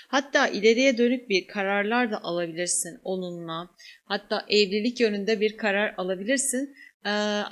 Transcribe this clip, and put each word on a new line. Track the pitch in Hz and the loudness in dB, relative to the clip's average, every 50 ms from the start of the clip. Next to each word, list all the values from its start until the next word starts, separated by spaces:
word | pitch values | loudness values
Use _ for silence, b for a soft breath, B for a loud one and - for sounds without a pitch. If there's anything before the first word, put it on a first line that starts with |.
| B B | B B
Hatta | B 277 285 285 - 294 269 - | B -2 0 2 2 2 2 2
ileriye | - 208 190 220 226 226 262 277 262 220 | 2 4 4 4 6 6 4 4 4 4
dönük | 240 240 254 247 247 - | 4 2 2 0 0 0
bir | 196 180 185 | 0 0 0
kararlar | - - 208 196 190 202 202 202 208 226 247 247 226 | -2 -4 -4 -2 0 0 0 0 0 2 0 0 0
da | 214 196 - | -2 -4 -4
alabilirsin | - 170 175 175 170 160 165 175 175 - - - 175 156 - - | -4 -4 -4 -4 -4 -4 -4 -4 -2 -2 -4 -4 -6 -10 -10 -6
onunla. | 180 190 185 180 175 175 170 170 165 165 165 175 175 _ B B B B B B | -6 -4 -4 -4 -6 -8 -8 -8 -8 -8 -8 -8 -10 _ B B B B B B
Hatta | - 196 202 202 - 220 202 - - | -6 -6 -6 -4 -4 -4 -4 -2 2
evlilik | 202 208 208 185 190 214 208 247 240 - | 4 4 4 4 2 0 0 0 0 2
yönünde | 240 220 208 202 196 190 220 208 | 2 2 2 0 -2 -2 0 0
bir | 214 214 214 | 0 0 -2
karar | - - 208 196 202 208 214 - | -2 -2 0 0 0 0 -2 -2
alabilirsin. | - 185 180 190 180 196 208 269 262 269 - - 254 285 277 B B B B B B - | -4 -4 -4 -4 -4 -2 0 0 0 0 0 -2 -2 -4 -6 B B B B B B -6
Ee, | 202 208 208 208 208 208 208 208 - | -4 -2 0 0 0 -2 -2 -4 -4